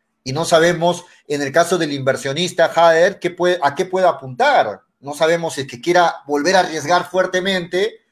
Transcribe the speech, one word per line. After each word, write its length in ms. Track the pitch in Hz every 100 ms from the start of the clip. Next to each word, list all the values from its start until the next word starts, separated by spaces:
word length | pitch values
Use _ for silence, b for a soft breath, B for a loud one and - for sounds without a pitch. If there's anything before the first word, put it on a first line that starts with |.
| _ _
Y 100 | 131
no 120 | 139 160
sabemos, 600 | 165 170 165 170 175 - b b
en 140 | 143
el 100 | 139
caso 260 | 151 170 185
del 160 | 156
inversionista, 720 | 139 131 131 139 143 180 170 160
Jader, 500 | - 170 160 180 190
qué 140 | 175
puede, 280 | 175 180 180
a 140 | 143 139
qué 100 | 185
puede 220 | 185 180
apuntar. 720 | - 135 127 269 240 120 98 _ _
No 140 | 135
sabemos 400 | 147 160 170 165
si 80 | 147
es 60 | 135
que 140 | 120
quiera 340 | 165 175 170 - -
volver 300 | 147 147 190
a 20 |
arriesgar 460 | 160 156 143 180 180
fuertemente 960 | 185 185 185 185 190 170 180 214 - _